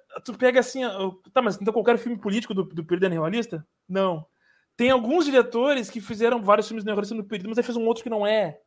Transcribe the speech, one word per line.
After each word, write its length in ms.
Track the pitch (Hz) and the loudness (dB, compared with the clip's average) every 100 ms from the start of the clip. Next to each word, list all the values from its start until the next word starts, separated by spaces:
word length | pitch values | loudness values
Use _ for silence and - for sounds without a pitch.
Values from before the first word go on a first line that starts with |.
| _ - - | _ -16 -12
tu 100 | 220 | 0
pega 260 | 254 254 | 2 4
assim, 240 | 247 262 247 | 2 -2 -6
ó, 280 | 190 190 185 - | -4 -6 -6 -4
tá, 80 | 262 | 0
mas 180 | 233 196 | 0 0
então 120 | 202 | -2
qualquer 240 | 214 208 240 | 0 2 2
filme 200 | 233 226 | 0 -6
político 360 | 208 214 - 196 | -2 -2 -2 -4
do, 100 | 160 | -4
do 200 | 160 160 | -6 -2
período 220 | 175 185 | 0 2
é 20 | |
neorrealista? 560 | 165 160 233 233 160 - _ - | 0 -2 -2 -4 -8 -12 _ -6
Não. 380 | 185 190 160 156 _ _ _ _ - | 0 0 -2 -8 _ _ _ _ -2
Tem 140 | 247 | 2
alguns 360 | 262 226 339 294 | 2 2 2 4
diretores 640 | 269 - 226 269 277 202 | 4 4 2 2 0 -2
que 100 | 233 | -10
fizeram 400 | 196 214 233 247 | -10 0 0 2
vários 260 | 196 214 214 | 4 4 4
filmes 180 | 226 208 | -4 -4
neorrealistas 340 | 208 202 226 | -4 -4 -6
no 60 | 202 | -6
período, 240 | 214 196 | -8 -4
mas 100 | 226 | -2
aí 60 | 240 | -2
fez 120 | 233 | 0
um 80 | 226 | 0
outro 180 | 233 | -2
que 60 | 240 | -2
não 180 | 220 208 | -2 0
é. 340 | 214 180 147 | 2 0 -4